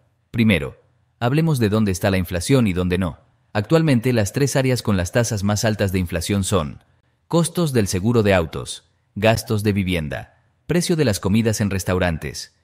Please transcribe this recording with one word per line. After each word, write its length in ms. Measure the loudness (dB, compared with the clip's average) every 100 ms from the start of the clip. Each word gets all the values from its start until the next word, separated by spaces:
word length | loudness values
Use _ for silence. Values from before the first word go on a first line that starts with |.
| _ _ _
Primero, 500 | 0 2 2 -2 -10 _ _ _ -6
hablemos 400 | -2 0 0 2
de 100 | 2
dónde 220 | 2 0
está 220 | 0 0
la 60 | 0
inflación 500 | -2 -4 2 2 2
y 40 |
dónde 240 | 0 0 0
no. 240 | -2 -6 _ _ _
Actualmente 600 | -6 0 2 2 2 2
las 200 | 0 0
tres 220 | 0 0
áreas 260 | 0 0 0
con 160 | 0 0
las 140 | 0
tasas 320 | -2 -2 -2
más 220 | -2 0
altas 260 | 0 0 0
de 80 | 0
inflación 460 | -2 -4 -2 -2
son 400 | 0 0 -2 -8 _ _ _ _ -4
costos 460 | 0 0 0 0
del 160 | 0 0
seguro 340 | 0 0 2
de 120 | 4
autos, 540 | 4 2 -4 -10 -14 _ _ _ -2
gastos 480 | 2 2 0 -2
de 80 | 0
vivienda, 720 | 0 0 -2 -2 -8 -12 _ _ _ -4
precio 260 | -2 0
de 100 | 0
las 140 | 0 0
comidas 420 | 0 2 2 0
en 100 | 0
restaurantes. 840 | -2 -2 0 0 -2 -6 -12 -16 _